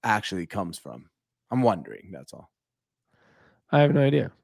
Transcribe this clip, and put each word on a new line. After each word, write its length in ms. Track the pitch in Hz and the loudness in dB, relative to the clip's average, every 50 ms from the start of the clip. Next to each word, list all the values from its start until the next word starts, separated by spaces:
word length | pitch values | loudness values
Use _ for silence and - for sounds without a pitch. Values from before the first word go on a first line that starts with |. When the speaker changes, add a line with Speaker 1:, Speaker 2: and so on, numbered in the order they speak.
| - | 0
Speaker 1:
actually 420 | 117 110 107 104 - - 92 87 82 | 0 0 0 -2 -4 -6 -6 -6 -6
comes 300 | - 104 95 85 85 - | -6 -6 -6 -6 -8 -12
from. 300 | - 71 60 60 64 _ _ _ _ _ _ _ _ _ | -14 -16 -16 -16 -20 _ _ _ _ _ _ _ _ _
I'm 100 | 120 127 | -2 2
wondering, 480 | 127 117 101 87 71 - - - - 92 | 2 2 2 0 -4 -12 -16 -18 -16 -18
that's 220 | 95 69 67 - - | -18 -18 -18 -20 -20
all. 180 | 67 - _ _ _ _ _ _ _ _ _ _ _ _ _ _ _ _ _ _ _ _ _ _ _ _ _ | -20 -20 _ _ _ _ _ _ _ _ _ _ _ _ _ _ _ _ _ _ _ _ _ _ _ _ _
Speaker 2:
I 100 | - 147 | 4 4
have 120 | 147 143 139 | 4 6 6
no 80 | 143 | 4
idea. 300 | 139 139 143 147 117 120 - _ | 4 4 4 2 -2 -2 -8 _